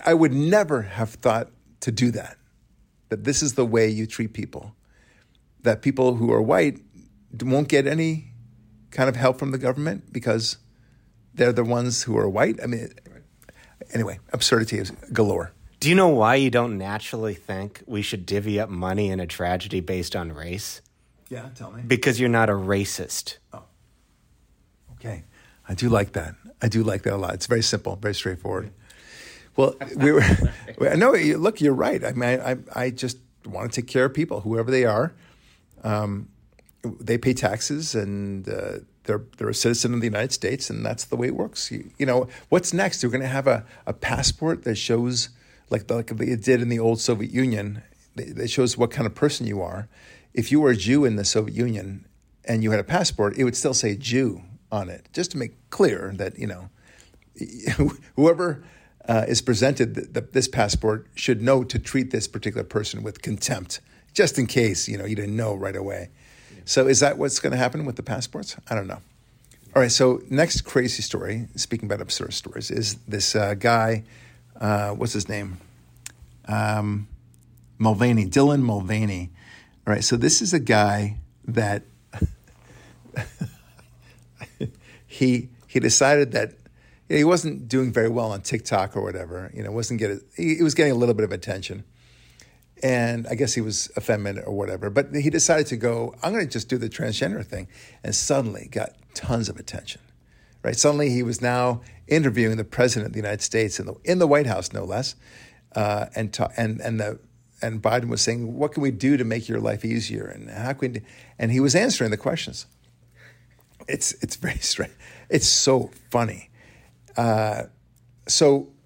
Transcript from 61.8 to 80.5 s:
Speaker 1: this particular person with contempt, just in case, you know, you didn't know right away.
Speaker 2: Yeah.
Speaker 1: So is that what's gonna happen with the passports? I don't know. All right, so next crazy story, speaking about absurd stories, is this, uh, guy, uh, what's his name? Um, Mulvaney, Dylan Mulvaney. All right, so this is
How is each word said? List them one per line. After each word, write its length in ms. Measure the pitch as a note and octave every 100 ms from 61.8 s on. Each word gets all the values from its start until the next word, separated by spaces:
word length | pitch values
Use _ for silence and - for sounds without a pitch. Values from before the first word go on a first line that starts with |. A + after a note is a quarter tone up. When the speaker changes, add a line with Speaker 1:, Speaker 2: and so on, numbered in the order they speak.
| - C3+ C3
Speaker 1:
this 180 | A#2 -
particular 360 | G#2+ G#2+ G#2+
person 380 | G2+ - - A2
with 200 | A2 -
contempt, 580 | - G#2 - A2 F#2 - - _ _
just 260 | - F3+ -
in 80 | A#2
case, 420 | B2+ A2 F2+ -
you 100 | G2+
know, 60 |
you 120 | G2+ G#2+
didn't 200 | G2+ G#2+
know 180 | A2
right 220 | G2 G2 F#2+
away. 340 | G2 F#2 F2 - - - -
Speaker 2:
Yeah. 80 | - -
Speaker 1:
So 200 | C3+ C3
is 140 | C3
that 160 | C#3+ -
what's 240 | C#3+ -
gonna 160 | C#3 B2+
happen 280 | B2+ D3+
with 120 | C#3+ -
the 60 |
passports? 540 | - A#2 - - - - -
I 60 |
don't 120 | A2+ F#2+
know. 140 | G2 - _ _ _ _ _ -
All 80 | C3+
right, 80 | A#2+
so 320 | - B2+ B2 -
next 340 | C3+ E3+ -
crazy 400 | - C3 B2 -
story, 440 | - F#2 F#2 A2+ A#2 -
speaking 300 | - A#2 G2+
about 140 | G2+
absurd 340 | - - -
stories, 360 | - - - -
is 260 | - A2 - -
this, 280 | G2+ -
uh, 200 | G#2+ G2+
guy, 500 | G2+ A#2 A#2 A2+ A2 - - - - _ -
uh, 300 | G#2+ G#2 G2+
what's 220 | G#2 A#2+
his 160 | G#2+ G2
name? 300 | G#2+ F#2+ F2+ - - _ - - - - - -
Um, 640 | G#2+ G#2+ G#2+ G#2 G2+ G#2 - _ _ _ - - -
Mulvaney, 480 | A2 G2+ A#2+ A2+ F#2+
Dylan 340 | C#3 C#3+ C#3+
Mulvaney. 720 | A#2+ G2+ F#2 G#2+ G#2+ F2+ F2 - - - - _ -
All 80 |
right, 100 | G#2
so 120 | - C3
this 260 | C#3 -
is 100 | G#3